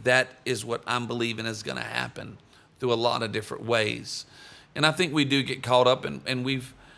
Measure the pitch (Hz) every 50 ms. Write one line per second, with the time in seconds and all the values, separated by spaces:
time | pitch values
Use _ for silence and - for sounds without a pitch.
0 | 110 123 123 127 127 - - - - - 127 107 107 117 117 - - - 120 123
1 | 120 110 117 120 120 117 113 113 110 113 110 104 - - 131 127 113 110 117 123
2 | 127 123 - - 104 110 107 - - _ - - _ _ _ - - 123 120 117
3 | 117 120 - 131 113 107 92 110 107 - - - - 110 117 113 110 107 117 117
4 | - - - - - - - - - - - - - _ - - 147 156 151 -
5 | 185 165 135 156 143 131 135 139 127 - 131 - - 120 127 123 127 123 131 135
6 | 135 - - 135 - - 131 127 127 131 135 131 123 - - - - - -